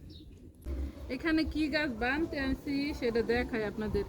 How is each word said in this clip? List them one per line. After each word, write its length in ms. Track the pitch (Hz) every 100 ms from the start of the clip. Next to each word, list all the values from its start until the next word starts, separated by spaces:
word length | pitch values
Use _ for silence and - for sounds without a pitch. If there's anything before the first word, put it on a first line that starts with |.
| - - - - - - - - - - -
এখানে 360 | 254 330 320
কি 240 | 311 294 311
গাছ 220 | 302 302
বানতে 500 | 220 240 285 330 302
আনছি 540 | 269 262 - 277 285
সেটা 280 | 302 240 226
দেখাই 420 | 214 233 254 247
আপনাদের। 400 | 208 202 214 196